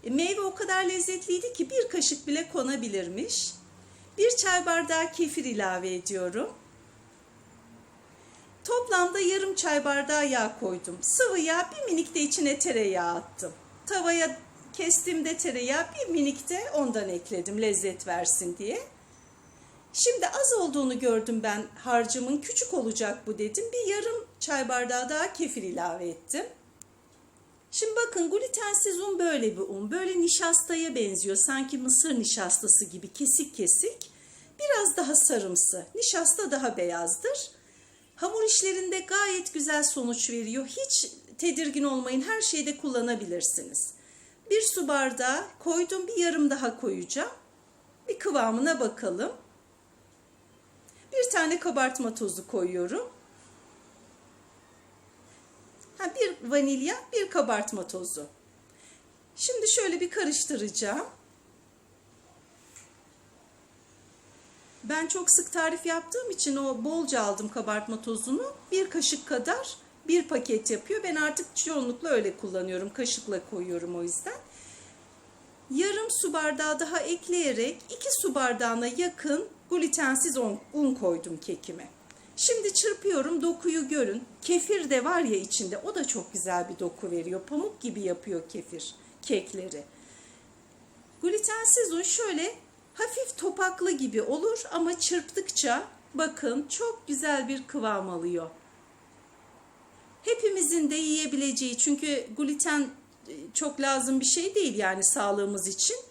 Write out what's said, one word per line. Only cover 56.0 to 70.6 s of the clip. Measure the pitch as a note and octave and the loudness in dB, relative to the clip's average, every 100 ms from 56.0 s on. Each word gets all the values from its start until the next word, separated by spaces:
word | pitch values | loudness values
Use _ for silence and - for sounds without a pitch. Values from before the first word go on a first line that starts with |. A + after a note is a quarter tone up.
| F4+ C5+ | -6 0
bir | G#4 F4 A#3 | 0 0 2
vanilya, | C#4+ C#4 C4+ C#4+ A#4+ - | 4 4 2 0 -4 -2
bir | A#4 F#4+ | -2 0
kabartma | F4+ A#3 G#3 G#3+ G3+ - | 2 2 0 -2 -6 -6
tozu. | F#3 F3 D#3 D3 - - - - - - - - - - - | -8 -8 -10 -12 -18 -20 -20 -20 -20 -20 -20 -20 -20 -20 -4
Şimdi | - B4 G#4+ | -2 2 4
şöyle | - G4 F4 | 4 4 0
bir | F4+ | -2
karıştıracağım. | G#4+ E4 D4 - C4 G#3 - G#3 C4 A4 - - - - - - _ _ - - - - - - - - - - - - - - - - - - - - - - - - - - - - - | 0 0 0 -2 -2 -2 -2 -2 -4 -6 -14 -20 -20 -20 -20 -20 _ _ -20 -20 -20 -20 -20 -20 -20 -20 -20 -20 -20 -20 -20 -20 -20 -20 -20 -20 -20 -20 -20 -20 -20 -20 -20 -20 -20 -20 -14
Ben | G#3+ D4+ D#4+ | -4 -2 0
çok | F#4 - | 0 6
sık | - F4 | 4 4
tarif | E4+ D#4+ E4 E4+ | 0 2 0 0
yaptığım | E4 E4+ A#4+ B4 | -2 -2 -6 -4
için | F#4 C#4+ C4+ | -2 0 0
o | C4+ B3 | -2 -2
bolca | B3 E4 C#4+ B3+ | -2 -2 0 2
aldım | G#3 G3 G#3+ | 2 0 -4
kabartma | A#3+ A3 G#3 G#3+ A3 | -4 -2 -2 -4 -6
tozunu. | A#3 A3 B3 D4 C5+ C#5+ - | -4 -4 0 -2 -2 -8 -2
Bir | F#4+ F#4+ | 0 0
kaşık | E4+ - D4 - | 0 0 -2 -2
kadar | B3+ D4 A#4 C5+ - - - - | -2 0 -2 -4 -12 -20 -12 2
bir | E4+ - | 2 4
paket | C4 B3 A3 | -2 0 0